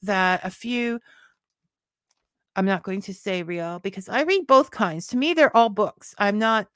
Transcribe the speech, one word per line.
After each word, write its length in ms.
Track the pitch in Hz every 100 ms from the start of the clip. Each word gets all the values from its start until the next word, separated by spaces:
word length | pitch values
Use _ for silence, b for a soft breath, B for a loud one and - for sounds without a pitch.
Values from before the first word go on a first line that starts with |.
that 400 | 190 190 185 180
a 80 | 190
few, 500 | - 233 240 240 233 b b b b _ _ _ _ _ _ _ _ _ _ _ -
I'm 80 |
not 180 | 190 185
going 200 | - 196
to 100 | 196
say 300 | 190 202 185
real, 360 | 165 175 170 175
because 280 | 196 190 -
I 140 | 233
read 240 | 311 392 302
both 240 | 262 -
kinds. 360 | - 190 160 -
To 100 | 247
me, 160 | 294
they're 200 | 330 285
all 140 | 233 226
books. 460 | 208 202 - - -
I'm 220 | 202 214
not, 280 | 220 220 202